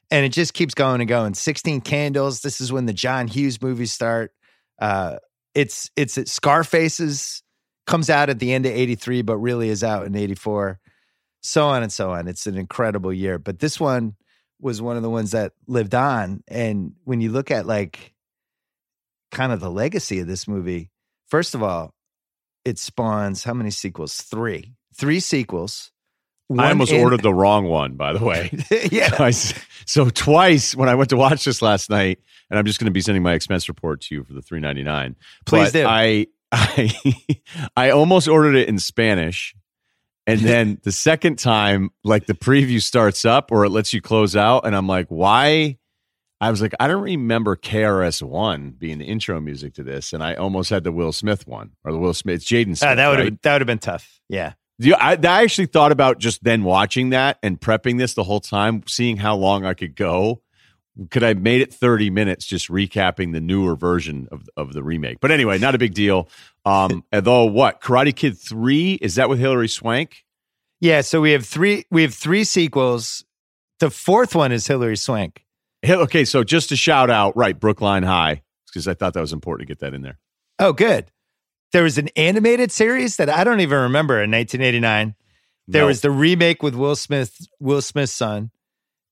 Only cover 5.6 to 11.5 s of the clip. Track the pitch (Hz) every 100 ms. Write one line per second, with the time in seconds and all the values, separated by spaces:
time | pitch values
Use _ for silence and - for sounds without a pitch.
5.6 | 135 - - - 139 - 127 - 147 151
6.6 | 160 170 160 - 160 139 - - - _
7.6 | _ _ - 170 151 147 147 123 123 131
8.6 | 131 117 127 117 - 123 110 110 120 120
9.6 | 113 104 113 107 90 101 104 95 - 104
10.6 | 98 95 _ _ _ _ _ _ -